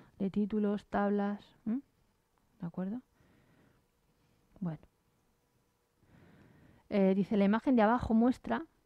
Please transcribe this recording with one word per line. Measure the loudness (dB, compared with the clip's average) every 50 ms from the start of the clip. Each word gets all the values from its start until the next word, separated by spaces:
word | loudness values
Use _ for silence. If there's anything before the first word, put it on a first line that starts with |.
| -20 -18 _ -6
de | -6 -4
títulos, | -2 -2 -4 -2 -2 -2 -2 -2 -2 -4 -6
tablas, | -6 -4 -2 0 0 0 0 -2 -2 -4 -8 -10 -18 _ _ -8
¿m? | -6 -6 -6 -8 _ _ _ _ _ _ _ _ _ _ _ _ _ _ -14
¿De | -14 -12
acuerdo? | -8 -8 -8 -8 -8 -10 -14 _ _ _ _ _ _ _ _ _ _ _ _ _ _ _ _ _ _ _ _ _ _ _ _ _ _ _ _ _ _ -10
Bueno. | -10 -8 -10 -10 -14 -20 _ _ _ _ _ _ _ _ _ _ _ _ _ _ _ _ _ _ _ _ _ _ _ _ _ -20 -20 -20 -20 -20 -20 -20 _ _ -20 -20 -20 _ _ -4
Eh, | 0 2 4 4 4
dice, | 2 0 0 2
la | 2 2
imagen | 4 2 2 2 2 4
de | 4 4
abajo | 4 4 2 0 0 2
muestra | 2 4 2 0 -2 -4 -6 -6 -6 -6 -10 _ _ _